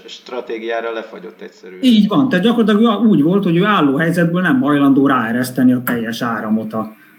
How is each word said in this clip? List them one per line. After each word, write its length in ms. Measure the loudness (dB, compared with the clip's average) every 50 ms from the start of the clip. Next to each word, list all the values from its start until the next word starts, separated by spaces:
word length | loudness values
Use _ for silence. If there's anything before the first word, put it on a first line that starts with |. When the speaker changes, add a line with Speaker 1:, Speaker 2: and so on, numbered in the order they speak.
| -18
Speaker 1:
stratégiára 840 | -20 -20 -20 -18 -12 -12 -12 -10 -10 -10 -10 -8 -6 -6 -6 -6 -6 -8
lefagyott 480 | -10 -10 -12 -14 -16 -18 -18 -18 -18
egyszerűen. 420 | -20 -20 -20 -20 -20 -20 -10 -2 2
Speaker 2:
Így 260 | 4 4 4 4 2
van, 200 | 2 0 2 2
tehát 160 | 0 0 2
gyakorlatilag 640 | 2 2 2 2 2 2 2 2 2 2 2 2
úgy 160 | 2 4 4 2
volt, 220 | 2 2 0 0
hogy 120 | 0 0
ő 80 | 0 2
álló 320 | 2 2 2 2 2 0
helyzetből 440 | 0 0 0 0 0 0 0 0 0
nem 200 | 0 0 0 0
hajlandó 460 | 2 2 2 2 2 4 4 4 4
ráereszteni 680 | 2 2 0 -2 -2 -2 -4 -4 -4 -2 2 2 4 2
a 100 | 2 0
teljes 380 | -4 -4 -4 -4 -6 -6 -6 -6
áramot 500 | -6 -6 -4 -2 -2 -2 -2 -2 -4 -6
a, 200 | -6 -6 -8 -10 -18 -20 _ _